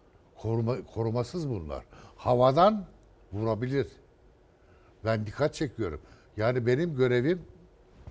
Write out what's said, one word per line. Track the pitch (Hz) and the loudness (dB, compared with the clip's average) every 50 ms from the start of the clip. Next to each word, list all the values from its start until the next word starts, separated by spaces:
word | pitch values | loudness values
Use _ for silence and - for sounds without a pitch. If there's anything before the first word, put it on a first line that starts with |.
| _ - _ - _ _ - - | _ -20 _ -20 _ _ -18 -8
Koruma-, | - 110 113 117 113 113 127 98 - - - | -4 -2 -2 0 0 0 -2 -4 -6 -10 -6
korumasız | 113 113 113 110 123 117 - - 180 156 139 | -4 -4 -2 -2 -2 -4 -4 -6 -8 -6 -6
bunlar. | 117 92 80 73 69 65 - - - - - - - | -6 -6 -6 -8 -10 -10 -10 -14 -20 -20 -20 -20 -16
Havadan | - - - 123 123 127 131 135 160 180 214 220 208 180 - - - - - - - - - 95 | -6 0 2 4 6 6 6 6 6 6 6 4 2 -6 -12 -18 -20 -20 -20 -20 -20 -18 -12 -6
vurabilir. | 104 113 113 110 104 123 127 139 139 - - - - - _ _ _ - - _ _ _ _ _ _ _ - - - - - - - - | -4 -2 -2 -2 -2 -2 -2 -2 -2 -2 -2 -6 -20 -20 _ _ _ -20 -20 _ _ _ _ _ _ _ -20 -20 -20 -20 -20 -16 -6 -2
Ben | 110 113 110 107 | 0 0 0 -2
dikkat | 101 - - 143 151 151 | -6 -4 -2 -2 -2 0
çekiyorum. | - 160 131 - - 107 85 76 - - - - - _ _ - | -2 -6 -6 -4 -4 -6 -6 -6 -8 -14 -18 -20 -20 _ _ -6
Yani | 107 107 120 123 127 113 | 0 0 2 2 2 2
benim | 120 127 139 170 175 147 | 2 2 2 0 -2 0
görevim, | 127 131 123 123 123 120 156 185 180 - - - - - - - - - - - - - - | 2 2 2 2 2 2 0 -2 -2 -6 -16 -20 -20 -20 -20 -20 -20 -20 -20 -20 -20 -20 -20